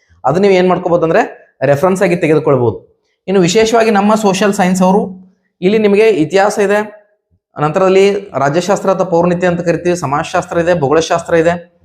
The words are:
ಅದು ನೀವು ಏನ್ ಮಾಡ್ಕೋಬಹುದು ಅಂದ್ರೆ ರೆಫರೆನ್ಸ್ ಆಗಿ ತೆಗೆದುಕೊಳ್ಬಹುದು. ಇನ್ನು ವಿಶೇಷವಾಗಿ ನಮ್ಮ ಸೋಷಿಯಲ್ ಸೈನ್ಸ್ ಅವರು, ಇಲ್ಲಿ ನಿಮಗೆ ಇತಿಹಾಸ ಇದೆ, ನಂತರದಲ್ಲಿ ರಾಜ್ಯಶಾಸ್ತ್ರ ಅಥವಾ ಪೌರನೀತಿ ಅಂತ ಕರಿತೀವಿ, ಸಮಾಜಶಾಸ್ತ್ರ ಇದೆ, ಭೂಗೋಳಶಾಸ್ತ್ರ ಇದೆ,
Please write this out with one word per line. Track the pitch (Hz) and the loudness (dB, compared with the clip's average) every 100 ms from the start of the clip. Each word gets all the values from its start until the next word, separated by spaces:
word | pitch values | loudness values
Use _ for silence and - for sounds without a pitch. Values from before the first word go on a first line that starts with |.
| _ _ | _ _
ಅದು | - 160 | -2 0
ನೀವು | 202 | 2
ಏನ್ | 185 185 | 2 2
ಮಾಡ್ಕೋಬಹುದು | 175 180 170 | 0 0 -2
ಅಂದ್ರೆ | 160 175 269 - - _ | 0 0 -2 -8 -20 _
ರೆಫರೆನ್ಸ್ | 135 143 185 190 | -2 0 0 0
ಆಗಿ | 196 170 | 0 0
ತೆಗೆದುಕೊಳ್ಬಹುದು. | 160 151 151 135 120 95 - _ _ _ - | 0 0 2 0 0 -4 -14 _ _ _ -4
ಇನ್ನು | 196 | 0
ವಿಶೇಷವಾಗಿ | 175 220 226 240 220 | 2 2 2 2 2
ನಮ್ಮ | 208 202 | 2 2
ಸೋಷಿಯಲ್ | 220 208 185 214 | 0 0 0 -2
ಸೈನ್ಸ್ | 196 180 185 | 0 0 2
ಅವರು, | 185 - - - - _ _ _ | 2 2 -2 -10 -20 _ _ _
ಇಲ್ಲಿ | 180 220 | 0 2
ನಿಮಗೆ | 214 202 220 | 2 2 2
ಇತಿಹಾಸ | 190 151 185 202 208 | 2 0 2 0 0
ಇದೆ, | 196 208 214 - _ _ _ _ _ - | 0 0 -4 -12 _ _ _ _ _ -6
ನಂತರದಲ್ಲಿ | 147 170 185 190 196 202 - - | -4 0 2 4 2 0 -6 -4
ರಾಜ್ಯಶಾಸ್ತ್ರ | 139 156 175 196 196 | -2 -2 -2 -2 0
ಅಥವಾ | 185 | -2
ಪೌರನೀತಿ | 180 170 175 175 180 | 0 0 0 0 -2
ಅಂತ | 175 | -2
ಕರಿತೀವಿ, | 170 165 175 175 | -2 -2 -2 -4
ಸಮಾಜಶಾಸ್ತ್ರ | 143 143 165 185 - 175 | -4 -4 -2 -4 -4 -2
ಇದೆ, | 165 180 | 0 0
ಭೂಗೋಳಶಾಸ್ತ್ರ | 135 156 160 170 170 | 2 0 0 -4 0
ಇದೆ, | 170 160 175 - _ | 0 0 -2 -8 _